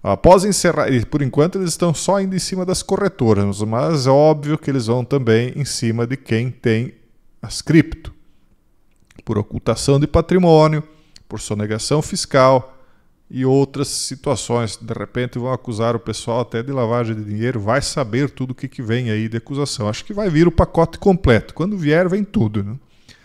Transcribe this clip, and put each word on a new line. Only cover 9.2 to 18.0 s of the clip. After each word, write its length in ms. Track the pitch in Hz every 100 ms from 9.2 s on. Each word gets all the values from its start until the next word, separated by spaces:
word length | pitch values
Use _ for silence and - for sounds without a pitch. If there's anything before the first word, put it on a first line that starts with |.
por 140 | - 107
ocultação 600 | 107 - - 113 - 139
de 60 |
patrimônio, 760 | 151 170 165 180 175 156 156 156 151 _ _ - _
por 120 | 110
sonegação 640 | - 104 107 110 - 147
fiscal 760 | - 190 - 139 131 131 - - - _ _ _ _
e 160 | 131 131
outras 400 | 135 139 139 139
situações. 920 | - - 135 - 131 - 120 113 -
De 140 | 113
repente 460 | 107 101 123 123 123
vão 120 | 123
acusar 440 | 127 - 107 117
o 40 | 117
pessoal 420 | - 110 - 117
até 200 | 120 113
de 100 | 123
lavagem 440 | 135 113 120 113
de 80 | 110
dinheiro, 360 | 104 104 120 120
vai 220 | 101 135
saber 480 | - 156